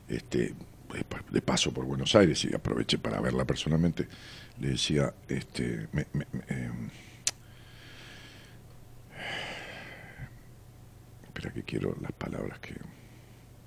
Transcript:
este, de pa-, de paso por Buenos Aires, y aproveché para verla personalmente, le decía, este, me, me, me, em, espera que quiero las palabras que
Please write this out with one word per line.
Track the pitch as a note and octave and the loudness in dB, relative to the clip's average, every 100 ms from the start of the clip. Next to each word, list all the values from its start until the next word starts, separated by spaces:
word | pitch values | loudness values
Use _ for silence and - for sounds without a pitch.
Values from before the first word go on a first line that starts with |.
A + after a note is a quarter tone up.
| - | -4
este, | A#1 - B1 A1+ - - - - | -4 0 2 2 -2 -12 -16 -8
de | - | -6
pa-, | - - - | -6 -8 -2
de | - | 0
paso | - - D2 | 4 4 4
por | A#1+ | 2
Buenos | C2 C2+ C2+ | 0 0 8
Aires, | G#2+ F2 - | 10 10 8
y | - | 2
aproveché | - - A#1 - - | 2 2 2 4 2
para | - G1+ | 2 2
verla | B1 B1+ | 2 4
personalmente, | C2 C2+ D2+ D#2+ E2+ D#2 - - - - - - | 2 2 4 6 6 4 -2 -6 -14 -14 -14 -4
le | C#2 | 0
decía, | B1+ - D2 C2+ - - | 2 4 6 4 2 -2
este, | C2+ - - A#1+ A1+ G#1+ | -2 -2 -2 0 0 -2
me, | D2 - | -2 0
me, | D2 - | -2 -2
me, | B1+ - | -4 -4
em, | B1+ A#1 A#2+ - - - - - - - - - - - - - - - - - - - - - - - - - - - - - - - - - - - - - - - - - - - - | -4 -2 -4 -6 -10 -14 -6 -4 -4 -8 -18 -18 -16 -16 -14 -14 -14 -16 -16 -18 -18 -18 -18 -16 -16 -16 -10 -6 -6 -6 -8 -10 -10 -12 -12 -14 -12 -12 -12 -18 -18 -18 -18 -18 -18 -18 -18
espera | - - - | -12 -6 -4
que | - | -4
quiero | - G#1 G1+ G1+ | -2 2 2 0
las | - | -4
palabras | - - - - - | -4 -4 -2 -4 -6
que | - - - - - - - - - - | -10 -10 -12 -14 -18 -18 -20 -20 -20 -20